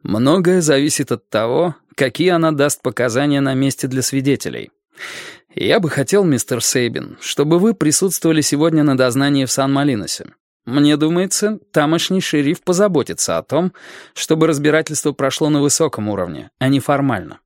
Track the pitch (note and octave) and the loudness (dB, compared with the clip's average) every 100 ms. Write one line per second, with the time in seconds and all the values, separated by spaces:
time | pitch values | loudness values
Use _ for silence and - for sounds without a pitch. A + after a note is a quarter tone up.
0 | - G2+ C3 F#3 F3 F#3 D#3 C#3 D3 - | -2 0 4 4 4 2 4 2 2 -2
1 | C#3 A#2 _ A2 A2+ C#3 F3 - _ - | -4 -6 _ -2 0 0 -2 -4 _ -2
2 | C3 - F3 E3+ D#3+ D3 C#3 - B2 - | -2 2 0 2 2 2 0 0 -6 -2
3 | B2+ A#2 D3 C#3+ C#3 C3 C3+ - C#3 C3 | -2 0 0 0 0 0 0 -2 -4 -2
4 | A#2+ C3+ C3+ B2+ E2+ A#1+ G#1 _ _ - | -2 -2 0 -2 -4 -10 -12 _ _ -18
5 | - - - - _ - G#2 F3+ E3 C#3+ | -16 -14 -16 -20 _ -4 0 2 0 -2
6 | B2+ G3+ F3+ B2 - B2 - C3 A#2+ - | 0 2 2 0 0 -4 0 0 -2 -4
7 | - - - - D3 E3+ G#3+ G#3 D3+ C#3+ | -10 -14 -8 -2 2 2 2 2 0 2
8 | F#3+ - E3 D#3+ C#3+ C#3+ E3 D#3+ D3 C3 | -2 0 0 2 0 0 2 4 2 2
9 | B2+ A#2+ C#3 C#3 B2+ - C3+ C#3 C#3+ A2+ | 2 2 2 0 0 -2 0 0 0 -2
10 | F2 - - _ _ _ - C#3 D3 D3+ | -4 -10 -12 _ _ _ -4 2 2 4
11 | D#3 F3 F#3+ - G#3 G#3+ _ D#3+ D3 E3 | 2 0 -2 -2 -2 -4 _ 0 2 0
12 | - F#3+ - D3+ C#3 F3 - F3+ G#3 D#3+ | 0 -2 0 0 0 -2 -2 2 2 0
13 | A2 - - E2 - C#3+ F3+ - - - | -2 -6 -4 -4 -2 -2 -2 -6 -20 -20
14 | - - - D#3+ D#3+ C#3+ D3+ D#3 D#3 D3+ | -18 -12 -2 2 2 2 2 2 0 -4
15 | D3+ C#3 C#3 - D3+ D3+ C#3+ - D#3 - | -4 -2 -4 0 0 2 2 0 -2 -2
16 | G#2 G2 F2 D2 - _ C3 C#3 - C#3 | -4 -4 -4 -8 -14 _ 0 2 2 0
17 | C#3 G#2 F2 - | 2 -2 -6 -18